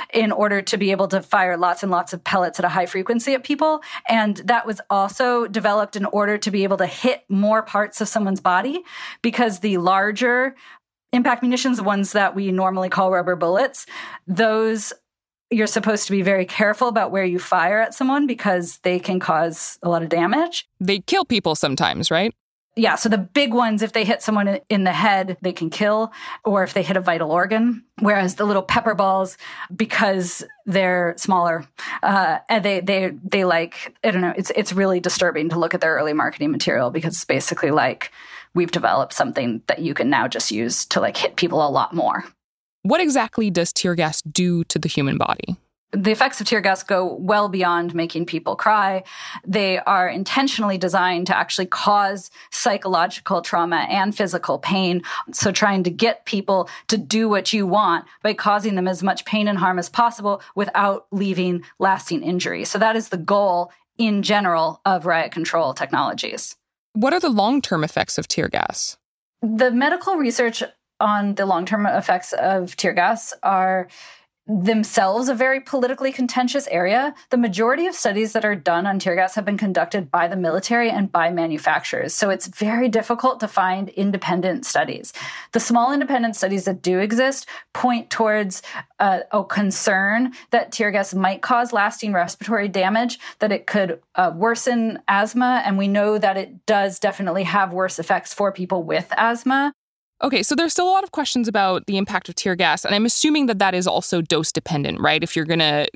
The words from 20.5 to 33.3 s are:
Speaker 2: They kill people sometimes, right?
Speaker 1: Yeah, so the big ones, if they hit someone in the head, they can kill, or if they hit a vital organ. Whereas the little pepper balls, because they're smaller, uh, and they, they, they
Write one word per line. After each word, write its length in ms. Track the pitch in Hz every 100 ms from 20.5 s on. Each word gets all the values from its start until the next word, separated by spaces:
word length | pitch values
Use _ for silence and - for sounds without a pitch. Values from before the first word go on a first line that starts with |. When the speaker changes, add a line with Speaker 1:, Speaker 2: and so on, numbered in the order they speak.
| - - -
Speaker 2:
They 200 | 190 196
kill 220 | - 381
people 300 | - 214 170
sometimes, 560 | 151 151 131 104 69 -
right? 240 | 165 214 - _ _ _ -
Speaker 1:
Yeah, 200 | 214 -
so 140 | 220
the 100 | 214
big 340 | 180 285 277
ones, 300 | 240 233 208
if 100 | 220
they 100 | 226
hit 200 | 208 202
someone 360 | - 214 202 190 -
in 160 | 202 185
the 60 |
head, 460 | 160 208 196 190 170
they 100 | 185
can 160 | 180 160
kill, 420 | - 208 214 220 - - -
or 200 | 220 196
if 100 | 180
they 80 | 202
hit 160 | 165 190
a 20 |
vital 320 | 180 165 156
organ. 540 | 170 190 220 240 220 - -
Whereas 360 | 208 202 185 -
the 80 |
little 200 | 208 196
pepper 320 | 190 240 226 202
balls, 420 | 196 190 190 - - - -
because 720 | 180 226 - 208 190 175 - - - 202
they're 480 | 190 185 180 170 170
smaller, 520 | - 185 175 165 139 - - -
uh, 380 | - 196 170 156 -
and 160 | 226 202
they, 140 | 190
they, 320 | 190 190 185 147
they 220 | 185